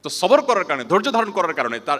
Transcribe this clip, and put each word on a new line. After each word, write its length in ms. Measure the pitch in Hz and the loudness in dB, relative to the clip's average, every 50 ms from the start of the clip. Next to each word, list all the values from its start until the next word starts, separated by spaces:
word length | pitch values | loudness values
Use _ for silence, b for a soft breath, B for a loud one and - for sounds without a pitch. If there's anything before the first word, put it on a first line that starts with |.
| _ | _
তো 60 | 147 | -10
সবর 320 | - - - 185 254 311 | -6 -4 2 4 4 4
করার 220 | 294 269 233 202 175 | 4 2 0 0 0
কারণে, 200 | - 151 135 120 | -2 -4 -4 0
ধৈর্য 280 | 113 165 208 214 277 | 2 2 2 2 2
ধারণ 200 | 220 226 226 208 | 0 0 -2 0
করার 220 | 196 202 175 160 160 | -2 -2 -2 -2 0
কারণে 260 | 151 127 117 117 117 | -2 -2 -2 -4 -6
তার 200 | - - 147 | -4 -4 -4